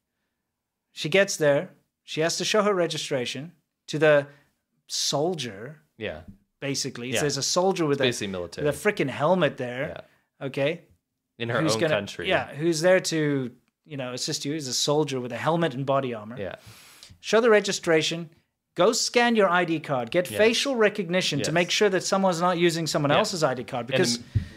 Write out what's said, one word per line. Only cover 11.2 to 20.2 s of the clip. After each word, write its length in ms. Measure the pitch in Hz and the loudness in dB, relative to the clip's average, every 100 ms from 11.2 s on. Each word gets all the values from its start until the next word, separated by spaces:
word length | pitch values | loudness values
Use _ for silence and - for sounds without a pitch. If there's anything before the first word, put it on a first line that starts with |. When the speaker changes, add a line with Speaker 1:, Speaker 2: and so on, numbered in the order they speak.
| _ - | _ -10
Speaker 2:
In 100 | 117 | -4
her 120 | 120 | 0
Speaker 1:
Who's 120 | 160 113 | 0 2
Speaker 2:
own 60 | |
Speaker 1:
gonna, 140 | 160 110 | 0 0
Speaker 2:
country. 340 | 101 - - | -4 -8 -2
Speaker 1:
yeah, 240 | 170 120 | -2 -2
who's 280 | 135 165 160 | -4 -2 2
there 180 | 175 185 | 4 4
to, 520 | 180 160 151 139 123 - _ _ - | 2 -2 0 0 -4 -10 _ _ -16
you 120 | 143 | -12
know, 160 | 127 | -10
assist 320 | 123 - 147 143 | -8 -6 -6 -6
you. 80 | |
He's 140 | 156 135 | -6 -6
a 60 | |
soldier 460 | 117 - 147 151 131 | -4 0 0 0 -2
with 120 | 123 | -6
a 60 | 117 | -4
helmet 360 | 117 165 165 | -2 0 0
and 120 | 127 135 | -2 -2
body 280 | 135 131 | -2 -2
armor. 260 | 113 107 120 | -6 -10 -10
Speaker 2:
Yeah. 160 | 92 - - - - - - - | -10 -10 -18 -20 -20 -20 -20 -16
Speaker 1:
Show 220 | - 214 | 0 4
the 80 | 240 | 6
registration. 800 | 208 202 180 - 160 151 165 165 _ _ _ _ - | 6 4 -4 2 2 2 -4 -10 _ _ _ _ 2
Go 160 | 180 | 2
scan 440 | 233 - 240 240 226 | 2 0 2 4 4
your 140 | 190 | 4
I 160 | 175 170 | 4 2
D 140 | 160 | -2
card. 300 | 151 135 117 | -2 -4 0
Get 200 | 175 | -2